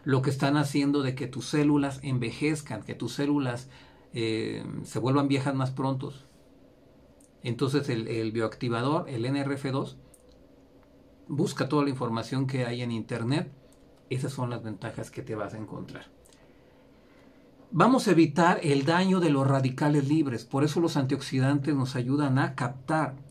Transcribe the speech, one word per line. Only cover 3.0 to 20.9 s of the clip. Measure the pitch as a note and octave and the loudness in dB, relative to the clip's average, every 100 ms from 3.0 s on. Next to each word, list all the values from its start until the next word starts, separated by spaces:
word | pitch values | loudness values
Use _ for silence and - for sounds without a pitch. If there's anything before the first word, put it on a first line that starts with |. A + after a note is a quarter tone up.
| A#2 | -6
células, | - C#3+ D3 C3 A#2+ - - - - - | -2 0 0 0 -4 -8 -20 -20 -20 -10
eh, | A#2+ A2+ A2 A2 A2 - - | -4 -2 -2 -2 -6 -8 -10
se | - - | -8 -4
vuelvan | A#2+ C#3+ C#3 | 0 2 2
viejas | C3+ C3+ | 0 0
más | C3+ C3 | -2 -2
pronto. | C3 C3+ C3 - - - - - - - - - - - - - _ | -2 -2 -2 -6 -12 -20 -20 -20 -20 -20 -20 -20 -20 -20 -20 -20 _
Entonces | B2+ A#2 C3+ C#3+ - | -6 -2 0 0 0
el, | A2+ A2+ | -2 -2
el | A#2 A2+ | -4 -2
bioactivador, | A2+ A2 - B2 A#2 C3 E3 E3+ | -2 -2 -2 -2 0 0 0 -2
el | B2 | -4
N | B2 C#3 | -2 -2
R | C3+ | -2
F | C3+ C3+ | -4 -2
dos, | C3+ - - - - - - - - - - - - - - - | -2 -4 -10 -20 -20 -20 -20 -20 -20 -20 -20 -20 -20 -20 -20 -8
busca | C#3 G3+ - C3+ | -2 -2 0 0
toda | D3 | 2
la | C#3+ | 2
información | C3 A#2+ A2+ A2+ C3 C3 | 0 -2 -4 -2 -2 -2
que | C3 A#2+ | -2 -4
hay | B2 | -4
en | A#2+ | -4
internet. | A2+ G#2+ A#2 A#2 D#3 F3+ - - - - - - | -4 -4 -4 0 0 -2 -10 -20 -20 -20 -16 -8
Esas | C3 C3+ | -4 -4
son | C3 B2 | -4 -6
las | A#2 | -6
ventajas | A2+ G2 A2+ A2+ A2 | -8 -8 -8 -8 -10
que | - | -10
te | - G#2+ | -8 -6
vas | G2 | -6
a | A2 | -8
encontrar. | G#2 F#2 F#2 - - - - - - - - - - - - - - - - - - | -10 -10 -12 -14 -18 -20 -20 -20 -20 -20 -20 -20 -20 -20 -20 -20 -20 -20 -20 -20 -4
Vamos | D#3 G#3+ C4 G#3+ | 2 4 4 4
a | |
evitar | E3 D#3 C3+ E3+ G3+ | 4 4 6 4 4
el | D3+ C#3 | 2 2
daño | C3+ F3 F#3+ F#3 | 2 2 4 4
de | E3+ | 4
los | C#3 C3+ | 4 4
radicales | C3+ C3 B2+ D3+ D3 C3+ | 2 2 0 2 2 4
libres. | D#3+ C#3 A2+ | 2 2 -2
Por | - C3+ | -2 0
eso | D3+ F3 | 2 2
los | E3 | 2